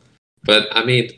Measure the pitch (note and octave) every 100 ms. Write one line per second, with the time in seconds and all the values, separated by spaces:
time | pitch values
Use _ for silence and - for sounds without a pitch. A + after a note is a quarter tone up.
0 | _ _ _ _ - G#2+ - A2+ A#2 B2
1 | A2+